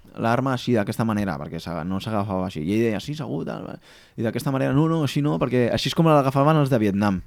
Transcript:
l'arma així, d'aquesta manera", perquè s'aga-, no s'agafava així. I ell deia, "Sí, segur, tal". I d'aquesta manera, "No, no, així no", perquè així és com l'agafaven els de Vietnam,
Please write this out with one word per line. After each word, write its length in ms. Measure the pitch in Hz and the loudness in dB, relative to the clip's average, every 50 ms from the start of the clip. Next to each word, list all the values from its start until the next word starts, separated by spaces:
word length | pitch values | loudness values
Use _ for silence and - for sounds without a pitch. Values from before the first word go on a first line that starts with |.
| - - - - | -20 -20 -10 -4
l'arma 360 | 113 113 117 123 127 135 131 | 0 0 2 2 2 0 -2
així, 180 | 117 - - 120 | -2 0 0 0
d'aquesta 300 | 107 101 104 110 - 120 | 0 0 -2 -2 -2 0
manera", 320 | 113 107 104 104 95 80 69 | 0 0 0 -2 -2 -4 -6
perquè 220 | 76 80 82 82 | -8 -8 -10 -10
s'aga-, 240 | - 87 85 82 78 | -8 -6 -6 -6 -4
no 160 | 90 92 95 | -4 -4 -4
s'agafava 460 | - 113 110 101 101 101 95 92 92 | -4 -4 -4 -2 -2 -2 -2 -2 -4
així. 140 | - - 78 76 | -4 -4 -4 -2
I 80 | 87 104 | 0 0
ell 60 | 110 117 117 | 2 2 0
deia, 100 | 107 98 | 0 -2
"Sí, 140 | - - 151 | -6 -8 -8
segur, 300 | 156 135 113 135 160 160 | -8 -8 -8 -6 -8 -6
tal". 340 | - - - - - - - - - - - - _ _ | -8 -8 -10 -10 -12 -14 -16 -18 -20 -20 -20 -20 _ _
I 60 | - 113 | -4 -4
d'aquesta 280 | 113 - 143 147 147 | -2 -2 -2 -2 -2
manera, 220 | 135 131 135 139 131 | 0 0 0 2 2
"No, 160 | 139 160 160 | 2 2 2
no, 140 | 165 165 151 | 2 0 0
així 160 | 131 - 147 143 | 0 0 0 0
no", 160 | 147 160 165 | 0 0 0
perquè 320 | 156 123 120 123 120 113 | 0 0 2 2 2 2
així 180 | - 120 - 139 | 0 0 -2 -2
és 40 | - | 0
com 120 | - 165 | 2 4
l'agafaven 500 | 165 156 147 131 135 127 139 139 151 160 | 6 6 6 4 4 2 4 4 4 4
els 140 | 156 143 131 | 4 4 2
de 80 | 135 113 | 2 2
Vietnam, 440 | 107 104 95 98 104 104 95 90 - | 2 2 2 2 2 2 2 0 -4